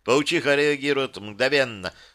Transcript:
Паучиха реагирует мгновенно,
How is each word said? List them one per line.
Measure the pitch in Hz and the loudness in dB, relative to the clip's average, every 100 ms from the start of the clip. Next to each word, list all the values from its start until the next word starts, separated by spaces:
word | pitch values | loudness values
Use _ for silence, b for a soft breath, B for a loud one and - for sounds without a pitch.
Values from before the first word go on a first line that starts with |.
Паучиха | - 139 147 170 135 143 | 0 0 2 0 2 2
реагирует | 147 143 143 139 135 - | 2 0 0 0 -2 -6
мгновенно, | 104 104 131 143 127 104 90 - B | -10 -2 0 2 0 -4 -10 -12 B